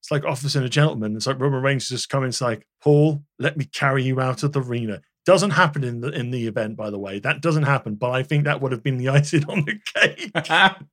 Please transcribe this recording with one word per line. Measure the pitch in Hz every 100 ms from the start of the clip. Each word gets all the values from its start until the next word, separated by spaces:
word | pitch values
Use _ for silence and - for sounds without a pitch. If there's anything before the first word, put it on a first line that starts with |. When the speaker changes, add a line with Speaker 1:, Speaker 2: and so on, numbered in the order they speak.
Speaker 1:
it's | -
like | 147 151
Officer | 131 143 143
and | 127
a |
Gentleman. | 147 156 120 107 110
It's | 127
like | 135
Roman | 139 131
Reigns | 135 135 -
just | 123 -
coming, | 139 131
it's | -
like, | 123 110 - _
"Paul, | 147 147 151 147 - -
let | 147 151
me | 131
carry | - 139 135
you | 131 131
out | 131 123
of | 147
the | 139
arena." | 123 120 113 95 - _ -
Doesn't | 185 202
happen | 156 170 147 127
in | 120
the, | 123
in | 160 120
the | 127 113
event, | 113 107 107
by | 107
the | 101
way. | 98 101
That | 117 -
doesn't | 165 156
happen, | 143 139 - 107
but | 123
I | 127
think | 135 147
that | 147 147
would | 135
have | 120
been | 139 127
the | 131
<laughs> | 143
icing | 147 160 147
on | 170
the | 147 107 - 208
cake. | - - 311
Speaker 2:
<laughs> | 165 160 165 196 196 -